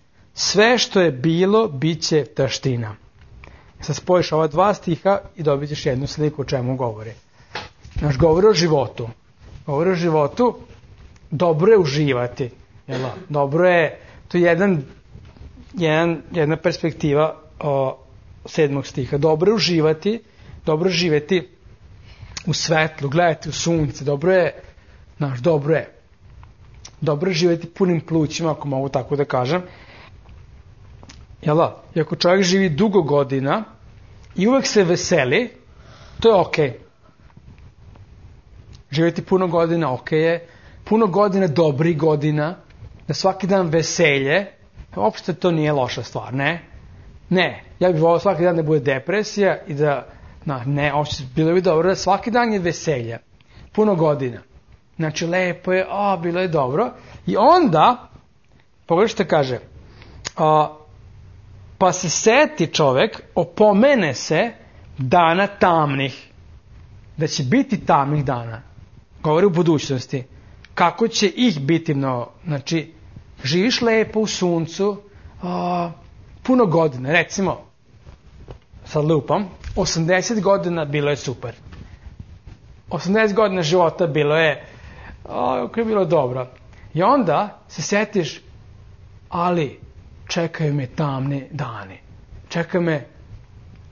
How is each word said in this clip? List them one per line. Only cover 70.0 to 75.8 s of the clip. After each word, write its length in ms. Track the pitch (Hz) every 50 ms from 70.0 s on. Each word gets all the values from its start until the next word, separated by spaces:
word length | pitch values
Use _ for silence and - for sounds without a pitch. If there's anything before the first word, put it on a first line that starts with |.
| - - - 135 123 - - - - - - - - - -
Kako 340 | - 185 165 - - 226 220
će 240 | 226 - 214 185 -
ih 240 | 220 247 247 170 147
biti 340 | 139 139 165 160 165 - 147
mnogo? 380 | 139 139 135 127 120 117 - - - -
Znači, 460 | 175 151 135 - - 165 160 147 165 - - - - - - - - - - -
živiš 360 | 127 151 180 190 254 233 -
lepo 400 | 247 233 220 220 208 214 - 214
u 60 | 220
suncu, 760 | 208 - - 185 180 170 165 160 160 - - 196 208 202 196 - - - - - - - - 180
a, 480 | 180 180 180 180 175 180 175